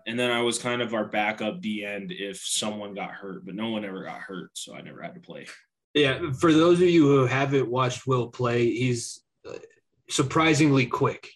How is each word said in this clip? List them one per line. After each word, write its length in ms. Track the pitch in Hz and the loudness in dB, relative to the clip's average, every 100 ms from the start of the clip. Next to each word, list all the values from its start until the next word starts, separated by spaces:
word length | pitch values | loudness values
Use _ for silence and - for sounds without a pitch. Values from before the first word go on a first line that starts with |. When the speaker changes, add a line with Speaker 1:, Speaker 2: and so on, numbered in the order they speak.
| 113 | -8
Speaker 1:
and 140 | 120 | -4
then 100 | 123 | -2
I 120 | 120 | 0
was 180 | 120 113 | 0 -2
kind 240 | 123 120 | -4 -4
of 100 | 110 | -4
our 120 | 113 104 | -4 -2
backup 540 | 107 107 107 110 90 | -2 -2 -4 -6 -6
D 240 | 107 107 | -8 -8
end 280 | 101 101 95 | -8 -10 -10
if 260 | 92 101 95 | -10 -10 -10
someone 560 | - - 110 107 101 | -6 -6 -6 -8 -10
got 180 | 98 92 | -10 -12
hurt, 340 | - 98 90 92 | -12 -14 -14 -12
but 100 | 95 | -8
no 140 | 110 | -6
one 140 | 110 | -6
ever 200 | 101 95 | -8 -10
got 180 | 87 78 | -12 -14
hurt, 340 | - 95 - - | -12 -14 -12 -16
so 200 | - 64 | -16 -16
I 60 | |
never 200 | 85 - | -18 -16
had 140 | - - | -16 -16
to 60 | |
play. 260 | - 73 - - _ _ _ 147 | -18 -18 -18 -20 _ _ _ 2
Speaker 2:
Yeah, 380 | 139 131 165 | 2 0 -4
for 200 | 131 170 | 2 4
those 260 | 156 170 175 | 6 6 6
of 60 | 180 | 6
you 180 | 170 143 | 6 6
who 180 | 139 127 | 6 4
haven't 420 | 131 139 139 113 | 2 2 0 0
watched 380 | 127 123 - 131 | 0 -2 -2 -2
Will 240 | 127 117 | 0 -2
play, 400 | - 123 120 117 | -2 0 2 2
he's, 540 | 110 127 120 - - _ _ | 2 0 -2 -6 -14 _ _
uh, 140 | - - - _ _ _ - | -18 -18 -18 _ _ _ -6
surprisingly 760 | - 135 165 160 147 156 135 120 | -2 0 2 4 4 6 4 2
quick. 460 | - 120 - - | 0 0 -2 -14